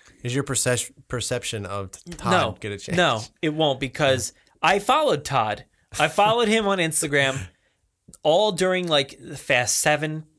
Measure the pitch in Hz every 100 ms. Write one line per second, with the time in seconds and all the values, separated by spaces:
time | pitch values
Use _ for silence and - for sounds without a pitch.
0 | - - 123 127 139 123 131 123 - -
1 | - 123 - 123 - 110 95 101 95 -
2 | - 170 117 180 123 - 107 101 - 175
3 | 165 113 110 _ 160 151 156 123 131 -
4 | 143 131 - - _ _ 160 196 196 285
5 | 294 151 - 139 110 104 - _ _ -
6 | 156 180 208 233 214 226 202 190 165 151
7 | 156 143 135 135 92 _ _ _ _ _
8 | _ - 151 170 214 180 185 180 175 147
9 | 139 - - 143 - 127 123 - 151 151
10 | 151 156 156